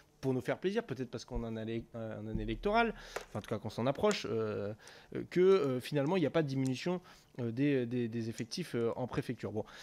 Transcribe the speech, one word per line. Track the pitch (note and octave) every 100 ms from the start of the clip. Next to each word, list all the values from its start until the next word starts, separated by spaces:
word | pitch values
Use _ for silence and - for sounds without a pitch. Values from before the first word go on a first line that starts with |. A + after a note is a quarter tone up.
| - _
pour | C3+
nous | B2+
faire | C3 B2+
plaisir, | F3+ G#3+
peut-être | A3+ B2+ B2+
parce | A#2+
qu'on | - A#2+
en | A#2 A2
a |
l'é-, | A2 A2+ A2
euh, | A#2 A2 G#2+
en | G#2+
année | A2
électorale, | A2+ A2 G3+ A3+ A#3 - - - -
enfin | G#2+
en |
tout | -
cas | A2+
qu'on | A2+
s'en | - A#2+
approche, | C#3+ G#3 G#3 -
euh, | A2+ A2 G#2 G#2 A2 - - -
euh, | B2+ A#2
que, | F3
euh, | F#3 F#3+ C#3 B2+
finalement | - D3 C#3 F#3+
il |
n'y | C#3
a |
pas | E3
de | D3+
diminution, | C3+ C3 B2+ - D3 - - - -
euh, | A#2+
des, | A#2 C#3+ C#3
des, | A#2 B2 A#2
des | A#2 A2+
effectifs, | A2+ A#2 - E3
euh, | A#2+ A#2 -
en | B2
préfecture. | - - A#2 G2+
Bon, | G#2 - -